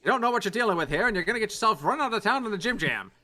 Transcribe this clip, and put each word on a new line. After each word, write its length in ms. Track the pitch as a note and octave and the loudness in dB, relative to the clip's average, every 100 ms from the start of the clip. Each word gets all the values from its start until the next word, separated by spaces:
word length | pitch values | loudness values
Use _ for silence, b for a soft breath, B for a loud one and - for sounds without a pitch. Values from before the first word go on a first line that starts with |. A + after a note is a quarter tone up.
You 80 | - | 2
don't 100 | B3+ | 2
know 80 | A#3 | 2
what 160 | A#3+ G3+ | 0 -2
you're 60 | |
dealing 260 | A3 A#3+ F3+ | -2 0 0
with 120 | D3+ | 0
here, 180 | D3+ A#3 | 0 2
and 80 | G3+ | 0
you're 100 | E3+ | 0
gonna 140 | A#3+ | -2
get 100 | G#3+ | -2
yourself 340 | - A3+ G3 | 0 2 2
run 160 | D3 C#4 | 0 0
out 140 | C#4 | 0
of 80 | A3 | 0
town 240 | G3+ C4 A#3+ | 0 0 0
in 60 | |
the 60 | G3+ | -4
Jim 200 | F3 A#3+ | -2 -2
Jam. 340 | D#3 A2+ F#2+ _ | -2 -2 -6 _